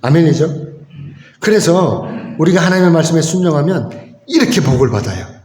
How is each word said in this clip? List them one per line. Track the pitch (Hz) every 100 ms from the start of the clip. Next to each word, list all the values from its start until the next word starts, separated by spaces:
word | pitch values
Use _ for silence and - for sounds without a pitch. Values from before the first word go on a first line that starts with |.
아멘이죠? | 120 156 160 131 151 - - - - - - - - _
그래서 | 214 214 165 175 170 95 - - - -
우리가 | - 170
하나님의 | 175 185 185
말씀에 | 165 160 165
순종하면 | 156 185 180 151 151 185 104 - - - -
이렇게 | 330 247 -
복을 | 147 127 131
받아요. | 101 - 92 - -